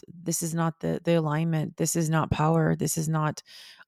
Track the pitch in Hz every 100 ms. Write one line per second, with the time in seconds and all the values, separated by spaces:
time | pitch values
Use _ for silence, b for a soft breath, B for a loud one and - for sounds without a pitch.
0 | - 170 170 160 165 165 165 - 165 160
1 | - 170 156 151 165 160 - - 165 170
2 | 156 160 - - 156 165 160 160 160 -
3 | 160 160 151 - B B B B